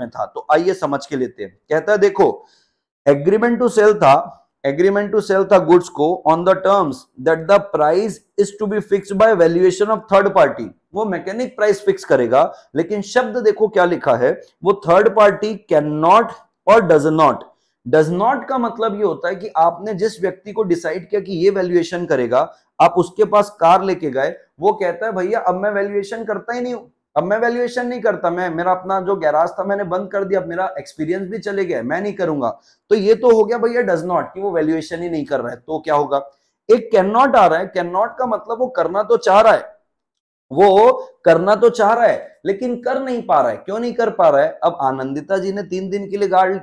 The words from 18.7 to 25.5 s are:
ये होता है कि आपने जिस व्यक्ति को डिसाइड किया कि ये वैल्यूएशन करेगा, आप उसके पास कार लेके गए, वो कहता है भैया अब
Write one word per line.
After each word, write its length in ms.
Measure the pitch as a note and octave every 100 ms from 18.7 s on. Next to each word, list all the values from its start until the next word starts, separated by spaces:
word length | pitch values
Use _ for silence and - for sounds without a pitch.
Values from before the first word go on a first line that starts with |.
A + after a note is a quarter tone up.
| - A3 G3+
ये 80 |
होता 240 | G3+ D#3+ F3
है 60 | F3+
कि 120 | - -
आपने 360 | E3 E3+ G#3 G3
जिस 240 | A3 F3
व्यक्ति 320 | F#3 F#3 G#3
को 100 | G#3+
डिसाइड 440 | G3 E3+ E3+ F3 E3+
किया 100 | G#3
कि 120 | F#3
ये 160 | F3+ F#3
वैल्यूएशन 540 | G3 F3+ F3 E3 F3 E3+
करेगा, 440 | C#3 A#2+ B2 D#3 - _ -
आप 140 | E3+ F3+
उसके 260 | F3 - G#3
पास 220 | G#3 G#3 -
कार 240 | E3 F#3+
लेके 260 | F#3+ F3+ D#3
गए, 240 | B2+ D3 - _ -
वो 120 | F3+
कहता 320 | G#3 F3+ E3+ A3
है 60 |
भैया 260 | F#3+ F3+ A3+
अब 140 | -